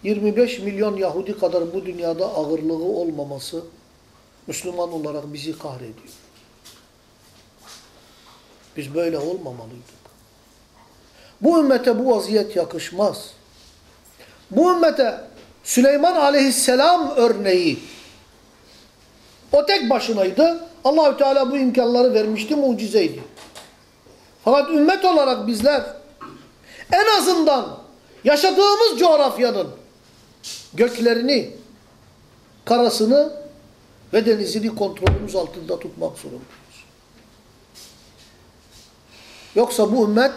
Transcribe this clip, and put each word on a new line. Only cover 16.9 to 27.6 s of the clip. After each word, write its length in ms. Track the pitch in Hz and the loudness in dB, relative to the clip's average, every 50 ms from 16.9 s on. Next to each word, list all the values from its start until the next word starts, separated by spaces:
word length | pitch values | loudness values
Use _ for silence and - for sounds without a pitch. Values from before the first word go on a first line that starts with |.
| 359 349 311 262 - | 4 4 2 -2 0
örneği, 640 | 269 233 240 - 196 202 196 185 180 175 160 131 - - - - - - - - - _ _ _ _ _ _ _ _ _ _ - - - _ _ _ _ _ _ _ _ _ - _ - - | 2 2 2 2 0 0 2 2 2 2 0 -2 -4 -10 -20 -20 -20 -20 -20 -20 -20 _ _ _ _ _ _ _ _ _ _ -20 -20 -20 _ _ _ _ _ _ _ _ _ -20 _ -8 2
o 140 | - 285 294 | 2 2 4
tek 240 | 294 403 359 269 226 | 4 0 0 2 0
başınaydı. 760 | 269 233 - 233 226 208 190 185 185 - 311 330 339 330 - - - - - | 0 -2 0 -4 -2 0 0 -2 2 2 2 2 2 -2 -10 -16 -20 -2 -2
Allahü 340 | 262 294 320 311 285 - | 2 2 4 4 4 4
Teala 340 | - 277 269 269 277 269 247 | 2 2 2 2 2 0 0
bu 60 | 277 | 0
imkanları 560 | 285 262 254 226 254 240 233 240 240 247 254 208 | 0 0 2 2 2 0 2 2 4 2 4 4
vermişti, 420 | 214 214 214 220 208 214 214 302 | 2 0 0 -4 -6 -4 -4 -2
mucizeydi. 680 | 294 277 262 240 196 226 202 185 220 180 156 135 131 - - - - - - - - - - _ _ _ _ _ _ _ - - _ _ _ _ _ - | 0 0 0 0 -2 -4 0 0 2 2 2 -4 -8 -16 -18 -20 -20 -20 -20 -20 -20 -20 -20 _ _ _ _ _ _ _ -20 -20 _ _ _ _ _ 0
Fakat 260 | 220 254 285 277 277 | 2 2 2 2 2
ümmet 360 | 320 294 294 330 381 381 381 | 2 2 4 4 2 2 2
olarak 420 | 370 349 311 277 262 254 214 202 | 2 2 4 2 2 0 -2 -4
bizler 360 | 220 240 208 214 277 294 262 - - - - - - - _ - - - - - - _ _ - - - - - - | -6 -4 0 2 2 2 2 -2 -6 -14 -18 -20 -20 -20 _ -20 -20 -20 -20 -20 -20 _ _ -20 -20 -20 -20 -4 0
en 260 | - 359 415 440 427 | 2 2 4 4 2
azından 640 | 392 262 330 359 330 311 302 277 254 | 2 2 2 2 2 4 2 2 2